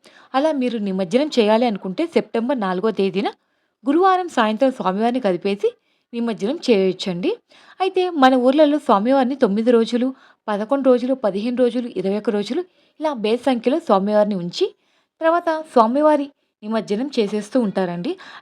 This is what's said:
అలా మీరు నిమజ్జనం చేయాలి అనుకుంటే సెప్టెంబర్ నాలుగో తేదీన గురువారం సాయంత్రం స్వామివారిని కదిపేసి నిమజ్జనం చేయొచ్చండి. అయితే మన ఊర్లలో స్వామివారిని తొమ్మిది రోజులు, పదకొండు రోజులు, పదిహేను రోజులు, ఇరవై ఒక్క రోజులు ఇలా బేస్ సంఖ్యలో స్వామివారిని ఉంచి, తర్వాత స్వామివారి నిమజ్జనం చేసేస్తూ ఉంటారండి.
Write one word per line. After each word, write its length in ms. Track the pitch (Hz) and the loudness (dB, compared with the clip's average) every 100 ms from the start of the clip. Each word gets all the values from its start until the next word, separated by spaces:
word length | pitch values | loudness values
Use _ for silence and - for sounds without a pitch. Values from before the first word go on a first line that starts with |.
| _ - _ 262 | _ -20 _ -2
అలా 160 | 311 | 0
మీరు 260 | 294 247 226 | 0 -2 -2
నిమజ్జనం 520 | 202 190 185 233 302 247 | -4 -4 0 0 0 2
చేయాలి 260 | 208 220 247 | 4 4 2
అనుకుంటే 400 | 196 190 185 330 | -2 -6 -4 -2
సెప్టెంబర్ 540 | 233 - 233 233 277 | -2 -2 -2 -2 -2
నాలుగో 320 | 190 185 220 | -2 -2 -2
తేదీన 380 | 196 196 175 320 - _ _ _ _ 214 | -2 -2 -2 -4 -6 _ _ _ _ 0
గురువారం 420 | 311 381 370 359 | 2 4 2 0
సాయంత్రం 420 | - 214 220 269 | -2 0 2 0
స్వామివారిని 480 | 254 185 190 233 247 | 0 -2 0 0 0
కదిపేసి 540 | - 175 196 202 220 - _ _ _ | -2 -2 -2 -2 -4 -6 _ _ _
నిమజ్జనం 460 | 233 233 185 196 339 - | -6 -6 -4 -4 -2 2
చేయొచ్చండి. 680 | 202 190 185 202 175 269 480 _ _ - - | 2 2 -2 -6 -4 -4 -6 _ _ -16 -6
అయితే 280 | 381 381 359 | -4 -2 -2
మన 260 | 339 262 262 | 2 4 4
ఊర్లలో 420 | 247 285 294 294 | 4 4 4 2
స్వామివారిని 580 | - 202 226 269 247 269 | 2 2 2 2 0 0
తొమ్మిది 360 | 214 202 226 | 0 2 2
రోజులు, 420 | 233 226 240 254 262 _ _ - | 2 2 -2 -2 -6 _ _ -6
పదకొండు 420 | 202 214 277 262 | -6 -2 0 4
రోజులు, 240 | 247 247 | 2 2
పదిహేను 440 | 262 214 190 233 247 | -2 -2 -2 -2 0
రోజులు, 300 | 247 240 240 | 0 0 -6
ఇరవై 300 | 190 185 208 | -4 -4 -4
ఒక్క 120 | 208 | -2
రోజులు 320 | 208 208 285 359 _ _ - | -4 -2 -6 -8 _ _ -8
ఇలా 140 | 311 | -6
బేస్ 300 | 254 208 240 | -4 -2 -2
సంఖ్యలో 360 | 277 247 247 320 | 0 -2 0 -2
స్వామివారిని 560 | - 196 202 208 208 196 | 2 2 2 2 2 -2
ఉంచి, 400 | 175 - 381 - _ _ _ - | -6 -4 -4 -6 _ _ _ -4
తర్వాత 280 | 320 339 330 311 311 | 0 0 0 -4 0
స్వామివారి 540 | 254 226 269 302 302 285 _ _ _ | 2 2 4 2 2 -2 _ _ _
నిమజ్జనం 480 | 214 226 170 208 277 247 | -6 -4 -2 -4 -4 -2
చేసేస్తూ 400 | 202 208 208 262 | -2 -2 -2 0
ఉంటారండి. 580 | 214 190 180 175 208 381 - - | 0 0 -2 -4 -6 -8 -12 -16